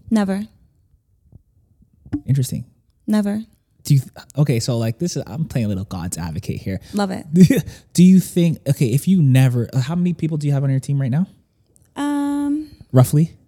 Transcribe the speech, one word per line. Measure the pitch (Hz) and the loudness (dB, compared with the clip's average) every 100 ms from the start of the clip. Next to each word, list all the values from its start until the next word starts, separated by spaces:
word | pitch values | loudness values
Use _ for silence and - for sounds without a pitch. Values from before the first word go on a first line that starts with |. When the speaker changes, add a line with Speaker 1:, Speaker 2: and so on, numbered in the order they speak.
| - | -2
Speaker 1:
Never. | 214 196 190 214 _ _ _ _ _ _ _ _ - _ _ _ _ _ _ - - - | 0 0 -4 -8 _ _ _ _ _ _ _ _ -20 _ _ _ _ _ _ -10 -6 -2
Speaker 2:
Interesting. | 139 123 - - _ _ _ - | 0 -2 -6 -12 _ _ _ -2
Speaker 1:
Never. | 214 202 214 226 _ _ _ | 0 0 -4 -8 _ _ _
Speaker 2:
Do | - 139 | 0 0
you | |
th-, | - - - 143 | 0 -14 -8 -2
okay, | 151 113 | 0 0
so, | 135 117 | -2 -2
like, | 113 - | -2 -4
this | 175 143 | -6 -6
is, | - | -8
I'm | 147 156 | -8 -4
playing | 131 104 | -2 -2
a | |
little | 95 101 | -4 -6
God's | 90 82 80 | -8 -8 -8
advocate | 82 76 - - | -8 -8 -8 -8
here. | 190 190 - | -8 -10 -6
Speaker 1:
Love | 202 196 | -6 -4
it. | - 160 | -6 2
Speaker 2:
<laughs> | 170 185 262 - - _ | 6 6 6 -2 -12 _
Do | - | 4
you | 180 185 | 6 6
think, | - 175 170 - 135 | 2 0 0 0 -2
okay, | - 123 | -2 0
if | 135 180 | 0 2
you | 190 | 2
never, | 135 131 131 120 - | 4 4 4 0 -2
uh, | 135 | -4
how | 127 175 | -2 -2
many | 180 | -2
people | 165 156 156 | -2 -4 -4
do | 143 | -2
you | |
have | 139 | -2
on | 139 | 0
your | 131 | -2
team | - 139 | -2 -2
right | 131 | -2
now? | 147 196 _ _ _ _ _ _ - | -2 -2 _ _ _ _ _ _ -6
Speaker 1:
Um, | 294 285 285 285 285 302 302 - - | -4 -2 -2 -2 -2 -4 -6 -16 2
Speaker 2:
Roughly? | 131 127 147 165 - | 4 4 2 0 -4